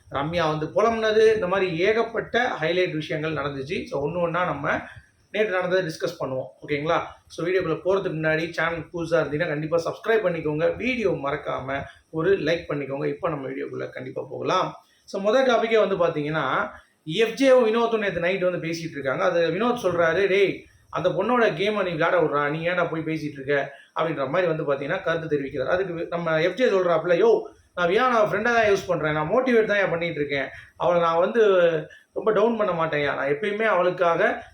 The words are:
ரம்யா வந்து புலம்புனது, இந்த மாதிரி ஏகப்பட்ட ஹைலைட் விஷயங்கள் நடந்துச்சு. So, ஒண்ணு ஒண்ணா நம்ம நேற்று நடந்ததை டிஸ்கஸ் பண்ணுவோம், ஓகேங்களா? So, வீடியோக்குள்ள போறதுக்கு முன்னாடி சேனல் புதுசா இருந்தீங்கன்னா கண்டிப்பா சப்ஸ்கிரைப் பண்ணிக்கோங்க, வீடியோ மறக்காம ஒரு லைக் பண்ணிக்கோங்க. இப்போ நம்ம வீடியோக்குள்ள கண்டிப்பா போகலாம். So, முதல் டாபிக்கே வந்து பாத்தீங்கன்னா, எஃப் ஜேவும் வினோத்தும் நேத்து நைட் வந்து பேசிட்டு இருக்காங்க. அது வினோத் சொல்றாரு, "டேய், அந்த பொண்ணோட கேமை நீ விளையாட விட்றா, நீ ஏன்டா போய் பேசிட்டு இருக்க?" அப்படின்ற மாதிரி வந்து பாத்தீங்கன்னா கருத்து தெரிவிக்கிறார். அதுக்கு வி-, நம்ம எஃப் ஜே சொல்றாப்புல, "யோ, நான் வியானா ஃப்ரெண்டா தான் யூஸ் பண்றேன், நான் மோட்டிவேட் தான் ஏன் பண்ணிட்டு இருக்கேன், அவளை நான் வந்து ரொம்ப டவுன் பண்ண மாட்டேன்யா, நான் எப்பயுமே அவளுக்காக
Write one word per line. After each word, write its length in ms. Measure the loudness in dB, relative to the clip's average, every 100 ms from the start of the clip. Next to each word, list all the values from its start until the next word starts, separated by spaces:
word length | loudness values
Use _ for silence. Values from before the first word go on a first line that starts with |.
| _
ரம்யா 340 | -6 -2 0 0
வந்து 180 | -2 -2
புலம்புனது, 680 | 2 2 2 2 4 6
இந்த 120 | 4 2
மாதிரி 320 | 0 0 0
ஏகப்பட்ட 640 | 2 2 0 -4 -2 -2 -2 -2
ஹைலைட் 360 | 0 0 0
விஷயங்கள் 460 | -2 -4 -4 -4 -4
நடந்துச்சு. 380 | -4 -6 -6 -8
So, 100 | -6 -4
ஒண்ணு 180 | -4 -2
ஒண்ணா 240 | -2 0
நம்ம 220 | -2 -2 -2 -4 -6 -18 -20 _ _
நேற்று 180 | -2 0
நடந்ததை 280 | 0 2 0
டிஸ்கஸ் 340 | 0 -4 -6 -4
பண்ணுவோம், 300 | -6 -6 -8 -12
ஓகேங்களா? 400 | -6 -4 0 -2 -2 -12 _
So, 100 | -6
வீடியோக்குள்ள 320 | -2 0 0 -2
போறதுக்கு 400 | 0 0 0 -2
முன்னாடி 260 | 0 0 -2
சேனல் 340 | -2 -2 -4 -8
புதுசா 340 | -8 0 0
இருந்தீங்கன்னா 280 | 2 -2 -2
கண்டிப்பா 300 | -4 -2 -2
சப்ஸ்கிரைப் 480 | -2 -4 0 2 2
பண்ணிக்கோங்க, 500 | -2 -2 0 0 0
வீடியோ 340 | -4 0 0 0
மறக்காம 640 | -2 -4 -4 -6 -4 -6 -8 -16 _
ஒரு 220 | -2 2 2
லைக் 280 | 2 -2 -2
பண்ணிக்கோங்க. 420 | -6 -4 -4 -4
இப்போ 200 | -2 -4
நம்ம 200 | -4 -6
வீடியோக்குள்ள 400 | -8 -8 -8 -10
கண்டிப்பா 320 | -10 -10 -10
போகலாம். 480 | -10 -6 -2 0 -2 -6 _ _ -12
So, 120 | -4
முதல் 280 | 2 4 4
டாபிக்கே 320 | 2 2 2
வந்து 180 | 2 2
பாத்தீங்கன்னா, 480 | 0 0 -2 -2 -2 -2 -4 -10 -20 _ -6 0
எஃப் 200 | 0 4
ஜேவும் 320 | 6 6 6
வினோத்தும் 380 | 2 2 0 -2
நேத்து 140 | 0
நைட் 280 | 0 0 0
வந்து 160 | -2 -4
பேசிட்டு 300 | -6 -6 -4
இருக்காங்க. 280 | -4 0
அது 180 | 2 2 2
வினோத் 360 | 0 0 0
சொல்றாரு, 400 | 0 2 2 2 2
"டேய், 260 | 4 2 0 -12 _ _
அந்த 180 | -4 -2
பொண்ணோட 360 | 0 0 2 2
கேமை 280 | 2 -2 0
நீ 80 | -2
விளையாட 260 | 0 2 2
விட்றா, 260 | 2 0 0
நீ 100 | -2
ஏன்டா 220 | -2 0 -2
போய் 200 | -2 -4
பேசிட்டு 300 | -6 -6 -8
இருக்க?" 160 | -2 -2 -2 -10 -10
அப்படின்ற 320 | -4 -2 -2 -2
மாதிரி 200 | 0 0
வந்து 160 | 0
பாத்தீங்கன்னா 380 | -2 -2 -2 -4
கருத்து 260 | -2 -4 -2
தெரிவிக்கிறார். 460 | -2 -2 -4 -2
அதுக்கு 200 | -2 -2
வி-, 140 | -6 -6
நம்ம 320 | -4 0 0
எஃப் 180 | 0 2
ஜே 80 | 2
சொல்றாப்புல, 460 | 2 2 0 2 4
"யோ, 120 | 4 4 0 -14 _
நான் 160 | -2 0
வியானா 280 | 2 2 2
ஃப்ரெண்டா 300 | 2 0 0
தான் 160 | 2 2
யூஸ் 180 | 2 0
பண்றேன், 260 | -2 0
நான் 180 | -2 0
மோட்டிவேட் 380 | 0 4 4 4
தான் 120 | 2
ஏன் 100 | 0
பண்ணிட்டு 300 | -2 -4 -4
இருக்கேன், 260 | -4 -4 -4 -10 -20 -4
அவளை 220 | 0 2
நான் 180 | 4 4
வந்து 220 | 2 4 4 6 4 2 -4 -16 _
ரொம்ப 180 | -4 0
டவுன் 240 | 2 2 2
பண்ண 160 | 0
மாட்டேன்யா, 400 | 0 0 0 0
நான் 180 | 0 -2
எப்பயுமே 340 | 0 -2 0 2
அவளுக்காக 640 | 2 2 2 2 4 2 0 -10